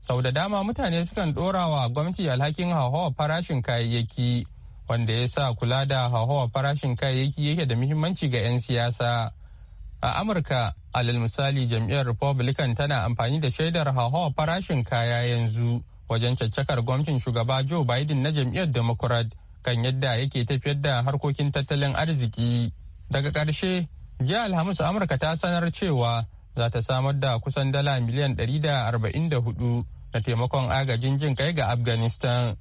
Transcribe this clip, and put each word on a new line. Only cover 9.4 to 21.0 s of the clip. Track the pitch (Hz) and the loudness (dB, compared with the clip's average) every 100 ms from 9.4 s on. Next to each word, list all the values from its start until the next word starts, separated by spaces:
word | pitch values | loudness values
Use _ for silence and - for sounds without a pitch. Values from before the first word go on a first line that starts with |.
| - - - - - - | -20 -20 -20 -16 -16 -4
A | 123 - | -2 0
Amurka, | 208 190 147 131 113 - - | 0 0 0 0 0 -4 -6
alal | 127 120 120 | -2 0 0
misali, | 117 - 139 139 123 | 0 0 0 0 0
jam'iyyar | 113 110 143 123 | 0 0 0 0
Republican | 113 139 135 123 135 135 | 0 0 2 0 0 0
tana | 117 143 135 | 0 0 0
amfani | 113 117 120 151 | 0 0 0 0
da | 139 | 0
shaidar | 123 160 170 147 | 0 0 2 2
hauhawar | 131 120 151 165 | 2 2 2 0
farashin | 139 156 175 190 139 | 0 0 0 0 -2
kaya | 113 120 117 120 120 | 0 0 2 2 2
yanzu | 120 117 110 120 120 - - - | 2 0 0 0 0 -4 -18 -2
wajen | 113 120 127 | 0 2 2
caccakar | 110 123 139 131 | 0 0 0 0
gwamnatin | 120 131 151 139 | 2 0 2 0
shugaba | 127 117 117 131 135 | 0 0 0 0 0
Joe | 170 | 0
Biden | 131 123 147 143 | 2 0 0 0
na | 139 | 2
jam'iyyar | 151 127 180 180 | 0 0 0 0
Democrat | 120 117 117 120 117 113 - - - | 2 0 0 0 0 0 -6 -20 -8
kan | - 120 | -2 0
yadda | 123 131 135 117 | 0 0 0 0
yake | 135 127 117 | 0 -2 0
tafiyar | 135 143 143 | 0 0 0
da | 143 127 | 2 2